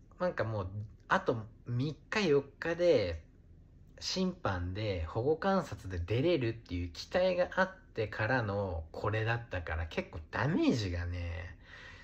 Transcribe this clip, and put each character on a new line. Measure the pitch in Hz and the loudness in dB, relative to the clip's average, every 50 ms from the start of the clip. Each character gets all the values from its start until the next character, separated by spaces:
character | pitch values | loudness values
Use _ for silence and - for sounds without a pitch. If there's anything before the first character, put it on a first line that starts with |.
| - - - - | -20 -20 -6 -2
な | 180 180 | -2 -2
ん | - | 0
か | - 107 | 0 -2
も | 107 110 104 | -2 -2 -4
う、 | 92 92 98 104 104 - - - - - | -4 -4 -6 -8 -8 -10 -12 -18 -2 0
あ | 165 190 | 0 2
と | - - 127 113 104 - - - - | 2 2 0 0 -4 -10 -16 -14 -8
三 | - 120 120 135 156 143 - - - | -4 -2 0 0 -2 -4 -8 -8 -2
日 | - 220 202 165 | 0 2 4 6
四 | 143 143 139 - - - | 6 4 4 0 -8 -6
日 | - 165 170 | -4 -2 0
で、 | 165 175 175 160 117 101 87 82 - - - - - - - - - - - - - - - - - | 4 6 6 6 6 4 2 -2 -6 -10 -16 -20 -20 -20 -20 -20 -20 -20 -20 -20 -20 -20 -20 -16 -10
審 | - - - 185 190 185 180 - | -6 -4 -2 0 0 0 -2 -2
判 | - 107 95 90 87 90 | -4 -2 -2 -2 -2 -4
で | 92 101 107 107 95 87 80 82 | -4 -2 -2 -2 -2 -2 -4 -2
保 | - 113 | -2 0
護 | 120 143 160 | 2 2 2
観 | 160 - 196 196 190 156 | 2 2 4 4 2 2
察 | - 117 - - 95 | -2 -8 -10 -8 -6
で | 92 87 | -6 -4
出 | 85 - 107 123 | -2 0 2 2
れ | 135 175 175 147 | 4 4 4 4
る | 120 113 | 2 0
っ | 117 | -2
て | - - - 90 | -4 -8 -6 -4
い | 87 87 | -4 -4
う | 85 | -4
期 | - - - - | -8 -12 -8 -2
待 | - 185 180 185 180 | 2 2 4 4 4
が | 175 180 - - | 2 0 2 2
あ | - 190 | 2 0
っ | 180 - - - - - | 0 0 -8 -20 -8 -4
て | 113 110 107 | -4 -4 -2
か | - - 110 | -2 -2 0
ら | 107 131 127 | 2 2 2
の | 113 101 98 101 101 95 85 80 80 - | 2 0 0 -2 -2 -2 -4 -6 -8 -8
こ | - - - 107 | -8 -4 -2 -2
れ | 104 110 110 | 0 0 0
だ | 113 117 | 0 0
っ | 117 117 - | -2 -2 -6
た | - 92 | -6 -6
か | 80 82 80 | -4 -4 -4
ら、 | 78 82 | -4 -4
結 | - - - - - | -2 -4 -4 -4 -4
構 | - 80 78 - | -8 -12 -10 -6
ダ | - 101 117 143 | -2 0 0 2
メ | 175 277 339 285 | 2 4 4 4
ー | 202 | 2
ジ | 120 101 92 | 2 0 -2
が | 90 85 87 | -2 -4 -4
ね、 | 87 87 87 82 85 85 85 82 - - - - - - - - - - - | -4 -4 -4 -4 -6 -6 -6 -8 -10 -14 -18 -20 -20 -20 -18 -18 -18 -18 -18